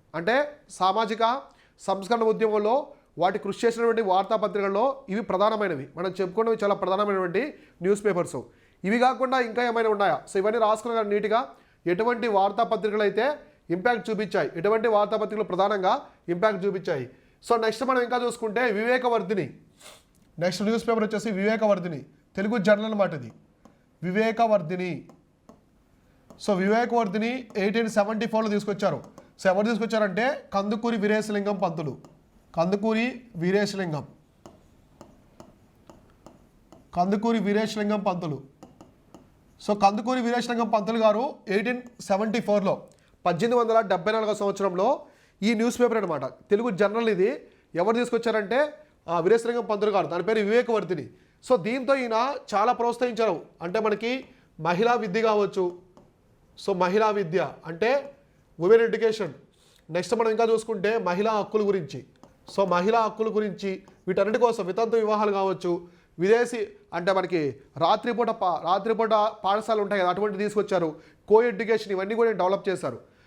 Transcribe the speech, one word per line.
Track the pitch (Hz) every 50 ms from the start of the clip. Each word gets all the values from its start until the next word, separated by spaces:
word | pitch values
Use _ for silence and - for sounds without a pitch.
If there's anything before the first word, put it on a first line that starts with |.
| _ _ - 156
అంటే | 170 202 233 269 294 294 - - _ -
సామాజిక | - - - 190 190 220 226 196 220 208 226 226 247 277 - - - _ _ _ _ _ - -
సంస్కరణ | 190 196 196 180 233 226 226
ఉద్యమంలో | 220 214 175 220 220 208 214 208 214 233 285 - - - - _ _ - -
వాటి | 165 185 196 208
కృషి | - 196 190 - - 233
చేసినటువంటి | 220 226 233 233 226 220
వార్తాపత్రికల్లో | 226 190 180 190 196 196 220 214 208 202 180 208 196 196 196 202 233 277 269 269 - -
ఇవి | 185 220
ప్రధానమైనవి. | - - 185 180 202 220 220 208 214 190 165 135 139 - - 160
మనం | 180 190 180 196
చెప్పుకున్నవి | 190 180 180 220 226 233 226 220 208
చాలా | 202 202
ప్రధానమైనటువంటి | 196 196 180 190 196 208 208 196 190 185 175 - 196 269 311 - - - - _ -
న్యూస్ | 170 185 208 202 202
పేపర్స్. | 208 185 175 165 135 - 131 110 - _ _ _ _ _ _ -
ఇవి | 185 220 240
కాకుండా | 247 254 254 220 262 254 262 262
ఇంకా | 247 226 214 233 247
ఏమైనా | 240 226 233 226 220
ఉన్నాయా? | 214 202 202 185 151 131 - -
So | - 196
ఇవన్నీ | 190 214 220 240
రాసుకున్న | 220 208 220 220 220 240 233
కానీ | 226 214 202
నీట్‌గా | 202 214 208 202 214 233 269 269 - - _ _ _ _ - 165
ఎటువంటి | 175 180 220 240 240 233 226 233
వార్తాపత్రికలు | 208 196 190 202 196 214 233 190 220 208 180 214 202 214
అయితే | 208 202 202 208 226 277 302 294 - - _ _ _ -
ఇంపాక్ట్ | 170 185 180 247 240 220 - 226
చూపించాయి, | 220 196 214 185 - 190 156 135 -
ఎటువంటి | 170 165 202 220 226 214 240
వార్తాపత్రికలు | 214 202 208 202 220 208 214 202 214 208 208
ప్రధానంగా | 170 190 175 190 202 214 196 185 185 233 285 - - - _ - -
ఇంపాక్ట్ | 170 180 196 214 208 185 180
చూపించాయి. | 202 185 190 - 185 165 139 123 113 - - _ _ _ _ - -
So | 233 233
నెక్స్ట్ | 226 220 214 - 285
మనం | 247 262 247
ఇంకా | 247 233 247 247
చూసుకుంటే | 240 240 240 240 226 220 196 233 254 247
వివేకవర్ధిని. | 202 202 220 240 254 262 254 247 233 226 190 175 214 196 151 123 - - - _ _ _ - - - - _ _ _ _ _ _ - -
నెక్స్ట్ | 165 185 180 - 214
న్యూస్ | 208 226 226 226 233
పేపర్ | 226 220 214
వచ్చేసి | 220 220 208 - 226
వివేకవర్ధిని, | 202 185 196 214 226 214 220 208 202 185 175 180 160 131 127 - - _ _ _ -
తెలుగు | 190 196 220 233 240
జర్నల్ | 175 214 208 202 220
అన్నమాట | 220 220 202 196 180 165
ఇది. | 143 120 110 - - _ _ _ _ _ - _ _ _ _ _ - 160
వివేకవర్ధిని. | 180 180 214 220 226 220 226 233 220 214 202 165 151 185 180 185 180 160 - - - - _ _ _ _ _ _ _ - _ _ _ _ _ _ _ _ _ _ _ _ _ _ - - - - -
So | 202
వివేకవర్ధిని | 180 185 196 214 226 240 220 233 233 233 196 180 220 220 233 254 262 247 - - 214
ఎయిటీన్ | 190 208 190 226 233 220
సెవెంటీ | 220 214 202 208 220 214 233
ఫోర్లో | - 214 220 220 214
తీసుకొచ్చారు. | 208 208 202 208 202 202 208 185 156 160 - - - - - - _ -
So | - 190
ఎవరు | 180 196 208
తీసుకొచ్చారంటే | 226 240 196 233 220 233 220 214 202 175 190 233 262 302 - - - -
కందుకూరి | 196 196 208 220 214 233 233 240 214
వీరేశలింగం | 196 208 214 214 208 214 208 202 196 202 208 185
పంతులు. | 196 180 160 160 160 143 117 - - - - _ _ _ _ _ _ _ -
కందుకూరి | - 165 180 196 202 202 220 220 220 233 233 262 - - - -
వీరేశలింగం. | 170 165 180 190 208 208 202 202 196 190 170 151 143 107 - - _ _ _ _ _ - - - - _ _ _ _ _ _ _ - - - - _ _ _ _ - - - - _ _ _ _ _ _ - - - _ _ _ _ - - - _ _ _ _ _ _ _ - - - _ -
కందుకూరి | 175 180 196 202 208 214 233 226 226
వీరేశలింగం | 185 202 202 214 220 214 - 214 208 208 214 208
పంతులు. | 190 208 180 175 175 160 143 131 - - - - - - - - - - _ _ _ _ - - - _ _ _ _ _ _ - - -
So | 208
కందుకూరి | 202 202 196 208 214 220 247 254 254
వీరేశలింగం | 226 233 240 240 233 - 240 233 233 208
పంతులు | 233 214 196 180 226 226
గారు | 220 214 208 214 254 302 - - - -
ఎయిటీన్ | 190 208 214 233 254 247 240 - - -
సెవెంటీ | - - 196 190 214 226 196 240
ఫోర్లో, | - - 208 208 190 190 143 - - - - _ _ _ _ _ -
పద్దెనిమిది | 180 175 151 202 233 247 247
వందల | 233 220 220 226 226 190
డెబ్బై | 190 180 165 208
నాలుగో | 214 220 220 208 208
సంవత్సరంలో | 208 208 202 196 196 196 196 175 180 190 240 294 - - - - _ _ _ _ - 190
ఈ | 214 233
న్యూస్ | 214 226 240 233 -
పేపర్ | 247 240 233 226
అనమాట, | 202 175 156 139 135
తెలుగు | 127 - - - - 208 202 233 247
జర్నల్ | 196 160 208 196 208 226 233 220
ఇది. | 208 175 185 220 285 302 - - _ _ _ _ -
ఎవరు | 160 175 208 226
తీసుకొచ్చారంటే, | 240 240 240 240 226 233 233 214 220 208 185 226 262 302 302 294 - - _ _ _ - -
ఆ, | 170 175
వీరేశలింగం | 165 190 220 226 226 226 240 240 220
పంతులు | 185 214 208 202 214
గారు, | 202 196 165 143
దాని | 170 180 175
పేరు | 190 226 220
వివేకవర్ధిని. | 208 202 220 240 247 240 233 214 196 165 185 151 123 117 - - _ _ _ _ - -
So | 254 240
దీంతో | 156 208 240 277 254 226 269
ఈయన | 269 254 233 220 220 240 269 285 - - - 220
చాలా | 196 208 247
ప్రోత్సహించారు. | 247 240 233 240 233 240 254 247 226 208 226 214 175 139 - - _ -
అంటే | 165 175 180 226
మనకి | 208 220 208 208 220 233 254 262 254 - - _ _ _ _ -
మహిళా | 156 165 175 170 220 240 240
విద్య | 233 220 208 175 226
కావచ్చు, | 220 220 214 208 202 196 202 202 180 175 175 - - _ _ - - _ _ _ _ _ _ _ _ _ _ - - -
so | 202
మహిళా | 180 185 180 185 214 220 214
విద్య | 208 208 196 160 165 185 160 135 - - -
అంటే | 160 165 165 208 226 269 285 277 - - _ _ _ _ _ _ _ _ -
ఉమెన్ | 160 185 226 226
ఎడ్యుకేషన్. | 233 220 190 220 226 220 220 - 202 156 123 - - _ _ _ _ _ _ _ _ -
నెక్స్ట్ | 160 175 180 - 240
మనం | 226 233 220
ఇంకా | 220 214 233
చూసుకుంటే | 226 226 220 226 - 226 202 175 208 226 226
మహిళా | 185 180 180 185 208 226
హక్కుల | 220 208 190 208 - 214 208 202
గురించి. | 196 190 156 - - 127 117 - _ _ - - _ _ - - - -
So | 196 180
మహిళా | 175 175 180 208 226 233
హక్కుల | 220 214 214 220 220 220 185
గురించి, | 214 214 208 180 - 202 196 190 196 - - - _ - 180
వీటన్నిటి | 185 190 196 202 214 247
కోసం | 240 233 226 233 190
వితంతు | 175 185 226 233 220 233
వివాహాలు | 226 214 214 214 208 214 208
కావచ్చు, | 202 196 190 190 185 - - 180 175 175 175 - - - _ _ - -
విదేశీ | 170 196 226 240 240 233 254 233 202 - - - - - -
అంటే | 170 175 190 190
మనకి | 190 180 170 180 165 151 139 123 - - - - -
రాత్రిపూట | 165 170 208 208 214 240 233 202 240 226
పా-, | 220 226 196 180 165 151 -
రాత్రిపూట | 160 185 202 190 226 226 202 226 220 220
పాఠశాలలు | 214 208 220 214 - - 190 202 214 220 233 226 214
ఉంటాయి | 208 196 208 202
కదా, | 180 180
అటువంటి | 180 196 208 214 208 196
తీసుకొచ్చారు. | 208 208 208 214 196 202 196 180 170 156 151 - - - _ _ _ -
కో | 202 220 240
ఎడ్యుకేషన్, | 240 214 185 226 202 226 214 214 196
ఇవన్నీ | 202 185 190 196 233
కూడా | 220 233 226
డెవలప్ | 214 180 185 185 196 190 - 196
చేశారు. | 185 - - 139 120 104 - _ _ _ _